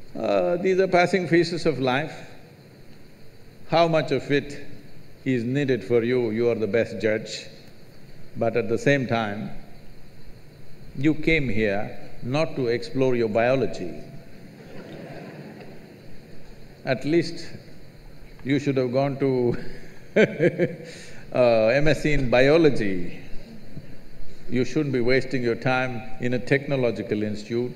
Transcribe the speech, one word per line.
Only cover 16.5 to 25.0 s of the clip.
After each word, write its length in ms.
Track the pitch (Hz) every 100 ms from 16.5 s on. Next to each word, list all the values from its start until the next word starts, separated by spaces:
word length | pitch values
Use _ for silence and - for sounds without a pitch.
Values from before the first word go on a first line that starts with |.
| - - - -
At 180 | 131
least 440 | 139 170 - - - - - - - - - - - -
you 160 | 127 143
should 180 | 143 131
have 140 | 127
gone 240 | 127 139 135
to 400 | 139 127 120 - - - - - - 208
<laughs> 640 | 208 - 165 - 175 - - - - - -
uh, 340 | - 123 113 110
M 200 | 135 151
S 160 | 135
C 100 | 156
in 160 | 143 127
biology. 880 | 123 135 165 156 127 101 92 85 - - - - - - - - - - - - - -
You 160 | 120 123
shouldn't 260 | 151 143
be 80 |
wasting 440 | 127